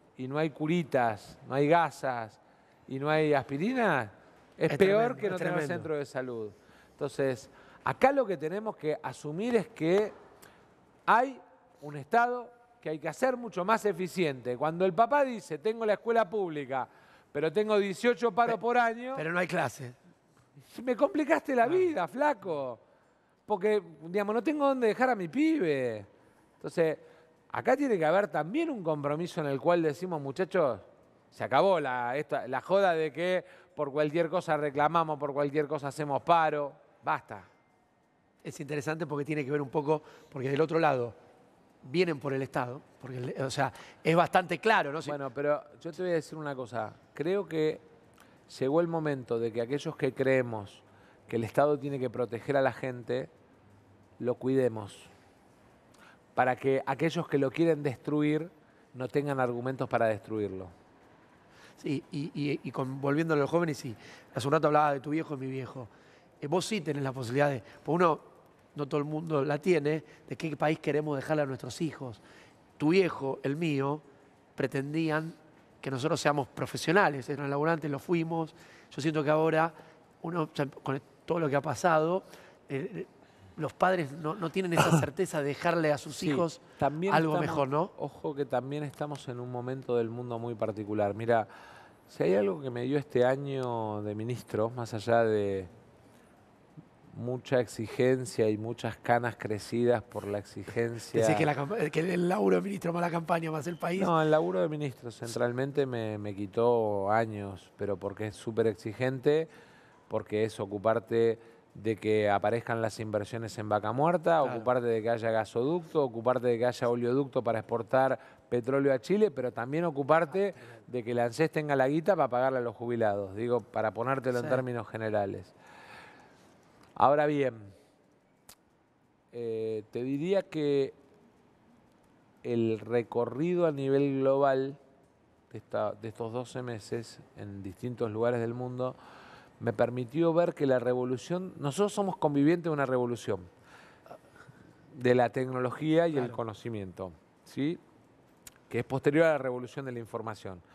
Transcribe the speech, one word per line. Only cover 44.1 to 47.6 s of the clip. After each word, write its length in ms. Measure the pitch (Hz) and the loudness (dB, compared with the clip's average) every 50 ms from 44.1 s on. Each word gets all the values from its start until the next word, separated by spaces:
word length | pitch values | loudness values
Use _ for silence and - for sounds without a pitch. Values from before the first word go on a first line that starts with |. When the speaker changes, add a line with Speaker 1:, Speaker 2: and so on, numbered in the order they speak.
| 160 | 4
Speaker 2:
bastante 420 | 170 170 151 - 185 185 165 180 160 | 6 4 6 4 4 4 4 -2 0
claro, 320 | - 214 226 196 160 143 | 2 4 4 4 4 0
¿no? 100 | 139 160 | -4 -6
Si 80 | 143 139 | -6 -6
Speaker 1:
Bueno, 200 | 147 143 139 135 120 | -6 -6 -6 -6 -4
pero 300 | 135 143 147 147 147 - - - 120 | -2 0 2 2 0 0 -6 -18 -14
yo 120 | - 165 160 | -14 -12 -8
te 100 | 147 185 | -6 -2
voy 80 | 180 | 0
a 40 | 175 | 0
decir 220 | 160 147 - - | 0 -2 -4 -8
una 180 | 160 151 147 139 | -10 -8 -8 -6
cosa. 360 | 127 131 113 123 117 110 107 110 - - _ _ | -6 -8 -6 -6 -6 -6 -6 -8 -14 -20 _ _
Creo 320 | - 147 165 190 202 190 | -6 -2 0 0 0 -2
que 340 | 160 160 160 | -2 -2 0